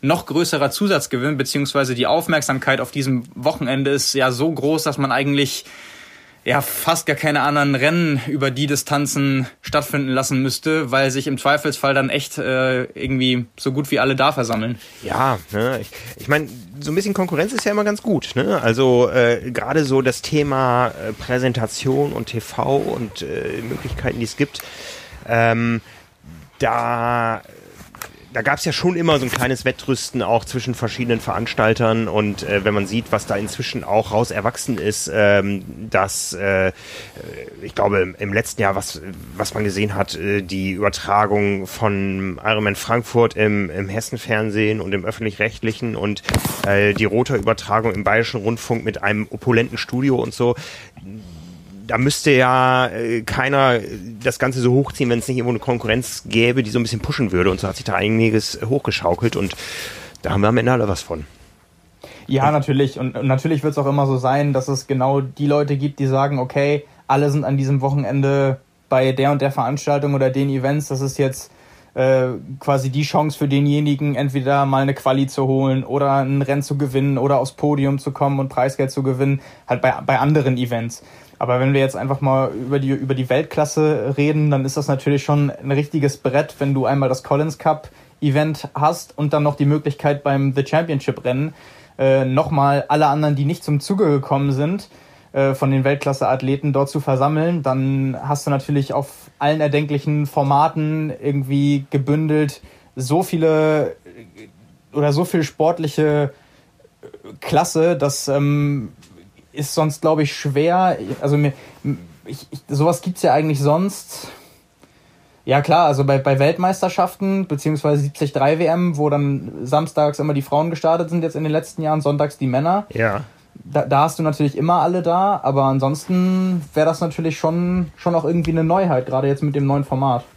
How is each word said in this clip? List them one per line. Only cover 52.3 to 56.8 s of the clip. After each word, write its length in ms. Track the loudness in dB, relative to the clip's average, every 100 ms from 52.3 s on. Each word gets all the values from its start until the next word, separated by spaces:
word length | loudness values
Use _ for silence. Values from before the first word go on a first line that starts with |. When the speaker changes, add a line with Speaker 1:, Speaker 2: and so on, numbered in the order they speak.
Speaker 2:
ja, 560 | 4 6 4 4 4 0
äh, 340 | -2 -2 -4
keiner 560 | -4 -2 0 4 4 2 -2 -10 -12 -4
das 160 | -4 0
Ganze 220 | -2 2
so 100 | 4
hochziehen, 380 | 4 2 -2 0
wenn 100 | 0
es 80 | 0
nicht 80 | -2
irgendwo 160 | -2
eine 80 | -2
Konkurrenz 640 | -2 -2 0 0 -2 -10 -2
gäbe, 380 | 2 4 2
die 60 | 0
so 100 |
ein 40 | 0